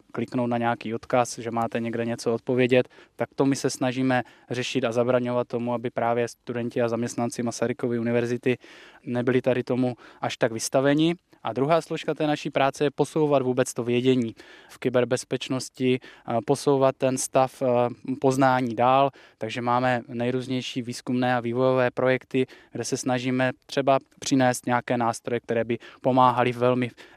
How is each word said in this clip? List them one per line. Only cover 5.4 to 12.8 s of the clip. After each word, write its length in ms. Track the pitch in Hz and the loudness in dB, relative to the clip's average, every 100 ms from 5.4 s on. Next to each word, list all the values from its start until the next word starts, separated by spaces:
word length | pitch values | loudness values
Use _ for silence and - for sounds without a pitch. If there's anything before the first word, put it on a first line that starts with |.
| 120 | -2
tomu, 260 | 120 120 | -4 -4
aby 160 | 120 120 | -4 -6
právě 380 | - 117 120 117 | -2 0 0 -2
studenti 540 | - - 120 120 123 | -6 -10 -6 -4 -2
a 80 | 117 | -2
zaměstnanci 540 | 117 117 - 120 - | -2 -4 -4 -4 -4
Masarykovy 560 | 120 - 117 120 123 120 | -6 -4 -4 -2 -4 -2
univerzity 580 | 117 120 120 120 131 120 - - - - - | 0 0 0 -2 0 -2 -6 -20 -20 -18 -6
nebyli 360 | 120 123 127 | -2 2 2
tady 220 | 127 123 | 2 0
tomu 320 | 120 123 127 120 - - | 0 0 0 -4 -14 -8
až 160 | 127 - | -8 -2
tak 140 | 123 | -2
vystaveni. 640 | 113 - 139 139 147 165 175 _ _ | -2 0 2 4 4 2 -2 _ _
A 100 | 120 | -6
druhá 280 | 113 139 165 | -2 2 2
složka 320 | - 160 - | 0 -6 -6
té 140 | 151 151 | -2 -2
naší 220 | 147 160 | -2 -2
práce 340 | 143 139 - | 0 0 2